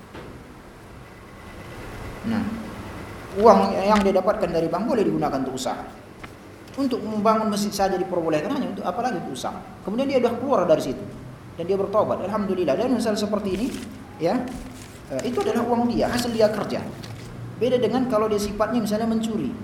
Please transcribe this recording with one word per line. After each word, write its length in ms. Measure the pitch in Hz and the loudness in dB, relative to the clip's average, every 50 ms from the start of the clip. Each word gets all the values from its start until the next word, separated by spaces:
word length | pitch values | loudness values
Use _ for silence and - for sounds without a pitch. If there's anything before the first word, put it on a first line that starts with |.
| - - - - - - - - - - - - - - - - - - - - - - - - - - - - - - - - 92 - - - - - - - - - - - - | -18 -16 -16 -16 -14 -14 -14 -16 -16 -18 -18 -18 -18 -18 -18 -18 -18 -18 -18 -18 -18 -18 -18 -18 -18 -18 -18 -16 -16 -16 -14 -14 -14 -12 -12 -12 -12 -12 -10 -10 -10 -10 -10 -6 -4
Nah, 200 | 117 113 - - - - - - - - - - - - - - - - - - - - | -2 -2 -2 -2 -4 -4 -6 -8 -8 -10 -10 -10 -10 -12 -12 -12 -12 -14 -14 -14 -8 0
uang 260 | 196 208 233 202 190 196 196 - | 8 10 10 10 10 8 4 2
yang 240 | 180 190 202 214 208 196 | 2 4 4 4 6 6
dia 80 | 196 185 | 6 4
dapatkan 320 | 185 190 214 202 - 196 | 4 4 4 2 2 0
dari 240 | 170 170 165 165 160 | 0 2 0 0 0
bank 160 | 160 180 208 | 0 -2 0
boleh 160 | 247 294 226 196 | 0 2 2 2
digunakan 320 | 160 156 156 151 139 135 135 131 | 2 2 2 0 0 0 0 -2
untuk 160 | 131 127 127 | -2 -4 -4
usaha. 240 | - 120 104 - - - - - - - - - - - - - - - - - - - - - | -4 -4 -4 -4 -6 -10 -14 -16 -18 -18 -16 -16 -16 -16 -16 -18 -18 -18 -18 -18 -18 -10 -4 -2
Untuk 240 | 277 262 247 202 202 | 0 0 0 0 -2
membangun 480 | 208 220 214 202 220 220 214 220 214 | -2 -2 2 4 4 4 6 4 2
masjid 240 | 208 202 208 202 - | 2 0 0 -2 0
saja 240 | - 196 190 180 180 | 2 2 2 2 2
diperbolehkan, 500 | - - 180 175 165 165 160 151 147 - 277 | 0 0 0 0 2 2 2 2 2 0 -2
hanya 160 | 294 208 175 | -2 -2 -2
untuk 160 | - - - | -4 -4 -4
apalagi 320 | - 175 240 233 254 220 165 156 | -4 -2 -2 -2 -2 -2 -4 -4
untuk 80 | - - | -6 -6
usaha. 240 | - - 107 - - - - - - - | -6 -6 -6 -6 -8 -10 -14 -16 -10 -8
Kemudian 240 | - 196 233 277 | -4 -2 0 0
dia 160 | 277 285 262 233 | 2 2 4 4
sudah 120 | 233 233 226 | 2 2 0
keluar 240 | 240 285 262 208 175 | 0 2 2 4 6
dari 160 | 160 156 151 - | 6 4 4 4
situ 160 | 143 123 - - - - - - - - - - - - - | 0 -4 -4 -6 -10 -12 -12 -14 -14 -14 -16 -16 -14 -10 -6
dan 60 | 165 | -2
dia 100 | 175 196 | 0 0
bertobat. 460 | 190 196 185 196 214 180 - - - 170 | 2 2 2 2 2 2 2 2 0 -2
Alhamdulillah. 560 | 190 202 214 202 185 190 180 180 147 135 156 | -2 -2 -2 0 0 0 0 2 2 2 2
Dan 160 | 226 294 262 | 2 2 2
misal 220 | 233 226 226 214 196 | 2 2 0 0 0
seperti 400 | 208 196 214 202 202 196 185 180 | 0 0 0 -2 0 -2 -2 -2
ini, 80 | 226 285 - - - - - - - - - - 156 | -2 -2 -4 -6 -8 -12 -12 -14 -14 -16 -6 -2 0
ya, 180 | 170 208 254 - - - - - - - - - - - - - - - | 2 2 2 0 -4 -6 -8 -10 -12 -12 -14 -14 -16 -16 -16 -10 -6 -6
eh, 160 | - - 240 | -4 -2 -2
itu 140 | - 403 392 | -2 0 0
adalah 240 | - - 233 240 | 2 2 2 2
uang 240 | 233 240 226 240 240 | 2 2 2 2 2
dia, 180 | - - 202 - | 2 2 2 2
hasil 220 | 233 247 - 240 | 2 0 0 0
dia 180 | 226 220 214 208 | 4 4 4 4
kerja. 320 | 214 208 190 - - - - - - - - - - - - - - - - - - - | 4 2 -2 -2 -4 -4 -4 -6 -8 -10 -12 -12 -12 -12 -12 -12 -12 -12 -12 -12 -4 -2
Beda 180 | 214 254 254 | 2 2 4
dengan 300 | 233 214 214 226 262 262 240 | 4 4 4 2 2 2 2
kalau 220 | 220 214 214 214 | 2 2 2 2
dia 80 | 208 202 | 2 0
sifatnya 420 | 202 202 190 - 214 202 240 240 | 0 -2 0 0 0 2 2 2
misalnya 300 | 208 196 202 214 226 226 | 2 2 2 2 2 2
mencuri 400 | 226 220 220 220 214 180 147 - - - | 2 2 0 0 0 -2 -2 -2 -4 -6